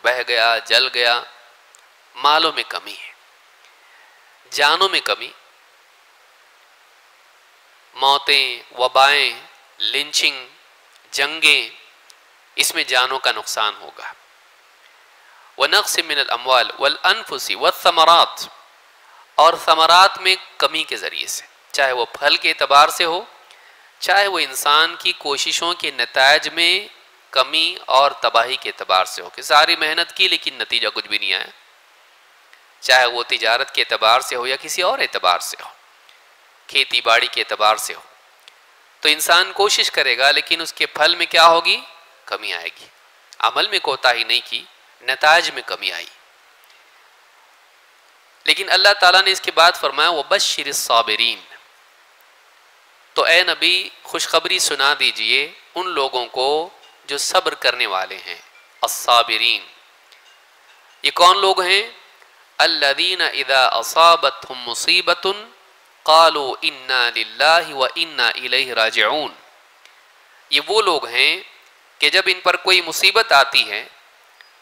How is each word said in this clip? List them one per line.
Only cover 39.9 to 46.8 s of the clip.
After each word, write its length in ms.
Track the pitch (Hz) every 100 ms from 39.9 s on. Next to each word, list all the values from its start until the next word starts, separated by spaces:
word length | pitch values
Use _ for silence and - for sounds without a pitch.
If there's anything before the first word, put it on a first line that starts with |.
| - 135 120 139
लेकिन 300 | 147 - 165
उसके 240 | 160 - 156 -
फल 180 | 156 175
में 120 | 170
क्या 160 | 165 165
होगी? 320 | 165 175 220 - - _ _ -
कमी 240 | 101 104
आएगी। 380 | 87 85 - - _ _ _ _ -
अमल 280 | 113 135 202
में 80 | 196
कोताही 420 | - 135 127 117
नहीं 180 | 113 120
की, 220 | - 113 - _ _ _
नतायज 460 | 120 131 151 170 160 139
में 80 |
कमी 260 | - 90 98
आई। 180 | 85 80 - _ _ _ _ _ _